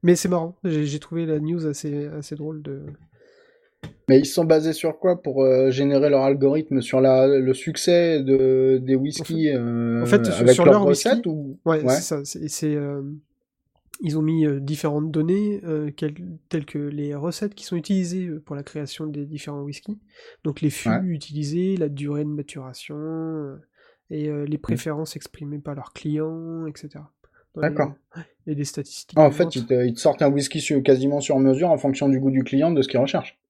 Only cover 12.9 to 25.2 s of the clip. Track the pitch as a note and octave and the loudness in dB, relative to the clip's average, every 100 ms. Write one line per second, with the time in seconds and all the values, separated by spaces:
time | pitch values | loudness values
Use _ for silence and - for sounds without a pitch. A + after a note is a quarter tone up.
12.9 | C#3+ C#3 D3+ _ _ _ _ _ _ _ | -8 -10 -12 _ _ _ _ _ _ _
13.9 | - G3 D#3 D#3 D#3+ D3+ C#3 C#3 D3+ D#3+ | -8 -4 0 0 2 2 0 -4 -4 -2
14.9 | D3 D#3 D3+ D#3+ G3 G#3 G3+ F3 D#3 D3+ | -2 -2 -2 0 0 0 -4 -4 -4 -4
15.9 | C#3+ D3+ D3+ F3+ D#3+ _ D#3+ D3 D3 D3 | -6 -6 -6 -14 -16 _ -6 -6 -8 -6
16.9 | D3 C#3+ C#3+ D#3+ E3+ G#3 G3+ - F3 D#3 | -6 -6 -6 -6 -6 -8 -8 -8 -6 0
17.9 | F#3+ F3+ F#3 F3+ D#3 - C#3+ C#3+ D3+ C#3+ | 0 0 -4 -6 -10 -10 -12 -10 -10 -10
18.9 | - D#3 D3 C#3+ D3+ D3 C#3+ C#3+ C#3+ - | -8 -8 -8 -10 -10 -10 -10 -10 -12 -12
19.9 | G#3 _ _ - - D#3 C#3+ D3+ - - | -14 _ _ -20 -10 -8 -2 -2 -2 0
20.9 | A3 F#3 D#3+ - D3+ D3 E3 F#3 F#3+ D3+ | 0 0 -4 -6 -6 -4 -2 0 0 -2
21.9 | C#3+ C#3+ D3 D3+ D3 C#3+ C#3+ C3 C3 - | -4 -6 -4 -4 -6 -10 -12 -14 -16 -14
22.9 | D3 D#3 D#3+ D#3+ D#3 C#3+ C#3 _ _ _ | -12 -8 -8 -6 -8 -10 -14 _ _ _
23.9 | _ _ D3+ D3+ D3 D3 D3+ - C#3+ E3 | _ _ -6 -4 -4 -4 -6 -4 -4 -4
24.9 | D3 D#3 D3+ | -6 -8 -10